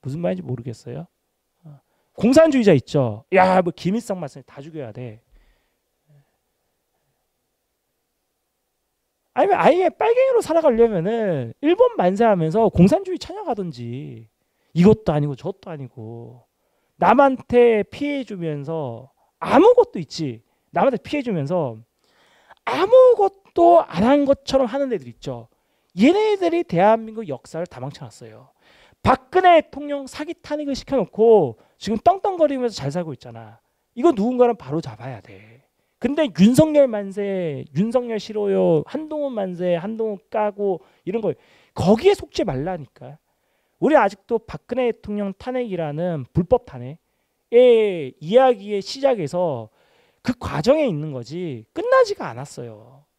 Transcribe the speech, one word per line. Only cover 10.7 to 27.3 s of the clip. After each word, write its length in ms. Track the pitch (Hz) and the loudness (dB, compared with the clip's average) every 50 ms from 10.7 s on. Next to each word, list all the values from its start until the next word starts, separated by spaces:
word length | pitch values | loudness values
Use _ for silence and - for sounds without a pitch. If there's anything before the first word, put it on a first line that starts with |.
| 240 220 233 233 214 175 160 196 233 233 220 202 170 139 123 113 - _ | 4 4 2 2 2 -2 -2 -2 -4 -2 -2 -2 -2 -4 -4 -8 -10 _
일본 340 | - 294 349 453 494 494 466 392 | 0 0 2 4 2 2 2 0
만세하면서 720 | 196 180 190 202 233 226 208 180 160 160 156 220 226 196 | 0 0 2 2 2 2 2 2 0 -2 0 0 0 0
공산주의 480 | - - 175 202 294 370 392 381 370 262 | 4 6 4 6 6 2 -2 -4 -8 -10
찾아가든지. 1120 | - - 349 403 427 339 240 202 190 175 139 117 120 117 120 131 151 147 123 113 113 _ _ _ _ _ _ _ _ _ _ | -10 -12 -14 -12 -8 -8 -6 -6 -8 -10 -10 -12 -12 -12 -10 -12 -12 -14 -16 -18 -20 _ _ _ _ _ _ _ _ _ _
이것도 380 | 160 175 208 214 214 - - 156 | 4 4 4 4 4 0 -2 -2
아니고 220 | 151 147 147 139 | 0 -2 -2 -6
저것도 340 | - - 170 196 _ _ 202 | -8 -10 -12 -12 _ _ -18
아니고 760 | 170 147 135 120 _ - 110 110 117 117 120 120 120 123 _ _ _ _ _ _ _ _ _ _ _ _ | -16 -14 -16 -16 _ -16 -16 -16 -14 -16 -18 -18 -20 -20 _ _ _ _ _ _ _ _ _ _ _ _
남한테 840 | 170 180 226 254 285 277 262 247 - _ 247 240 240 240 226 214 196 | 2 4 4 6 4 2 2 -2 -8 _ 4 4 6 6 4 2 -2
피해주면서 1300 | _ - - 285 285 294 277 254 - 214 185 170 160 151 143 139 139 165 160 151 127 117 113 123 - _ _ _ _ _ _ | _ -8 -8 -6 -6 -6 -6 -8 -10 -10 -8 -8 -8 -8 -8 -8 -8 -8 -6 -6 -8 -10 -12 -16 -20 _ _ _ _ _ _
아무것도 600 | - 165 196 254 359 453 494 494 453 - _ 220 | -6 2 4 6 6 6 6 6 2 0 _ -12
있지. 420 | 160 _ - - 165 139 117 120 _ _ _ _ _ _ | -12 _ -10 -8 -8 -8 -8 -10 _ _ _ _ _ _
남한테 260 | - 170 190 269 262 208 | -2 0 0 0 0 -2
피해주면서 800 | _ - - 294 262 240 208 170 139 139 180 180 156 127 113 110 113 _ _ _ _ _ _ _ _ _ _ _ _ _ - _ _ | _ -6 -6 -6 -4 -4 -4 -4 -4 -4 -4 -4 -4 -4 -8 -12 -20 _ _ _ _ _ _ _ _ _ _ _ _ _ -20 _ _
아무것도 1160 | - 247 269 339 415 480 523 508 508 480 427 403 392 _ _ _ _ _ - 339 339 349 339 - - | -6 -4 -2 0 4 6 6 8 6 6 4 2 -2 _ _ _ _ _ 2 4 6 6 6 4 2
안 160 | - 165 202 | -4 -2 2
한 220 | 240 277 294 285 | 2 2 2 2
것처럼 400 | 269 277 277 _ - - 269 269 226 | 2 0 -2 _ -4 -2 -2 -2 -2
하는 240 | 226 277 285 269 240 | -4 -6 -4 -4 -6
애들 140 | 185 131 120 | -8 -8 -12
있죠. 380 | 113 _ - 151 131 117 113 _ _ _ _ _ _ _ _ _ _ 175 | -20 _ -12 -12 -12 -12 -14 _ _ _ _ _ _ _ _ _ _ 2
얘네들이 640 | 202 277 359 403 427 440 415 392 370 339 330 339 339 | 4 4 4 4 2 0 0 0 0 -2 -2 -2 -4
대한민국 640 | _ - 165 185 208 220 226 226 220 220 220 226 | _ 0 2 4 4 4 2 -2 -8 -12 -14 -10
역사를 380 | 170 | -10